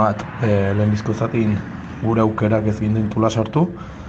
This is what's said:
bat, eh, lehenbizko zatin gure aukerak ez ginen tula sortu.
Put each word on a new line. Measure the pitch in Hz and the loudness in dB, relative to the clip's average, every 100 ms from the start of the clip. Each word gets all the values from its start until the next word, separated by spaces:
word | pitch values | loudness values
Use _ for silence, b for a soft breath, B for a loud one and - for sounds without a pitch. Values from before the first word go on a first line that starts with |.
| 107 | 4
bat, | 104 - - 117 | 0 -6 -2 0
eh, | 101 98 | 2 2
lehenbizko | 101 107 104 120 104 | 2 2 0 -2 -2
zatin | 110 117 107 101 - - - - | 0 0 0 0 -4 -12 -12 -4
gure | 110 113 | 0 2
aukerak | 107 107 107 110 107 | 2 2 2 2 0
ez | 104 | 0
ginen | 107 110 107 | 0 0 0
tula | 107 110 | 0 0
sortu. | 113 107 147 175 B B B | 0 0 2 0 B B B